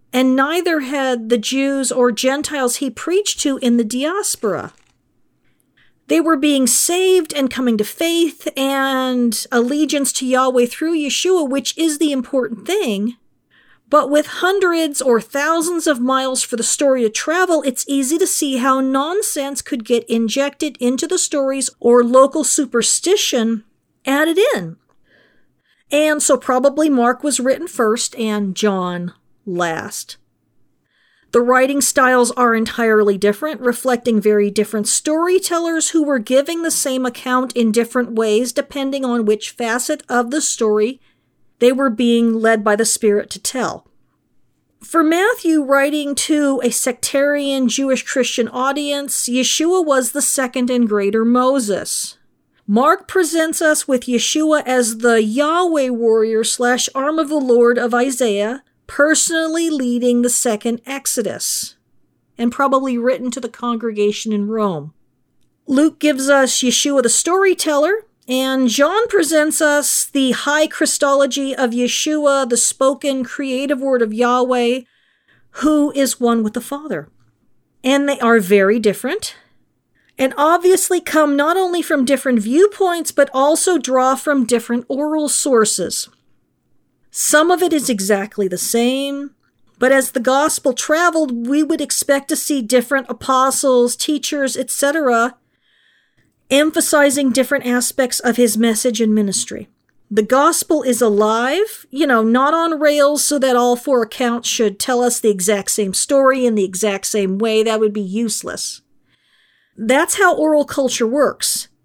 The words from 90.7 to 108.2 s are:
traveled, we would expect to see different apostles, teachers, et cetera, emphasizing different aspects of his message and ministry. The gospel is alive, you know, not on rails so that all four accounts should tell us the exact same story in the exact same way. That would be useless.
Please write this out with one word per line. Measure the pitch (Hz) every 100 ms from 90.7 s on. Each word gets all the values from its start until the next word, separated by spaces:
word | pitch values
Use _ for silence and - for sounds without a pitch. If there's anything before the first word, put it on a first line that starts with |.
traveled, | 254 - 311 349 320 294 233 233
we | 285
would | 302 320
expect | 294 - - 277 277
to | 302
see | - 285
different | 214 254 240 277 254
apostles, | 240 - 262 269 262 277 247 240 -
teachers, | - 302 - 294 269 -
et | 254
cetera, | - 277 320 277 233 240 - _ _ _ _ _ _ _ _ _ _ -
emphasizing | 269 311 339 - 302 285 277 269
different | 262 247 277 247
aspects | 247 240 - 247 -
of | 247 233
his | 240 214
message | 233 220 254 220
and | 220 214
ministry. | 202 185 - - 208 _ _ _ _
The | 208
gospel | 214 262 302 330 - 311
is | 254 240
alive, | 233 208 214 226 254 339 440 - -
you | 262 302
know, | 226
not | 220 240 277
on | 330 330 311
rails | 302 294 285 294
so | - 294
that | 262 247
all | 247 247
four | 294 254
accounts | 226 - 247 240 -
should | - 214 196
tell | - 247
us | 247 -
the | 220
exact | 196 185 202 -
same | - 196 185
story | - 277 269 262 247
in |
the | 214 190
exact | 185 214 196 -
same | 214 190 196
way. | 226 220
That | 220 220
would | 220
be | 208
useless. | 185 208